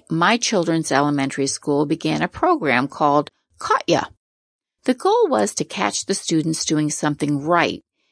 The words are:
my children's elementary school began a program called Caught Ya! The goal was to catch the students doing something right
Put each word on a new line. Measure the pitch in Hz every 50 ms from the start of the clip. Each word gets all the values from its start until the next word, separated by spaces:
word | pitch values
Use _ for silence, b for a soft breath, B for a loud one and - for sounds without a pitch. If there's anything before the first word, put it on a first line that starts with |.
| - -
my | 165 160 170 190 233 240
children's | - - 233 190 165 170 165 165 156 -
elementary | 135 135 143 147 147 143 135 135 - - 135
school | 135 - - - 156 143 143 151
began | 147 165 151 - 156 156 156
a | 165
program | - - - - 359 349 285 220 143 120 120 135 143
called | - - 156 143 143 147 147 - - _ _ _ _ -
Caught | - - 440 - -
Ya! | - 165 131 - - - _ _ _ _ _ _ _ _ _ _ _ _ _ -
The | - 254
goal | 254 - 381 427 494 466 330
was | 262 220 208 208 -
to | - -
catch | - - 208 214 202 - - -
the | - 196
students | - - - 165 160 151 160 160 - -
doing | - 160 151 151 147
something | 147 - - 151 147 147 156 147 147 139
right | 139 156 175 170 156 107 85 - - _ _ _ _ _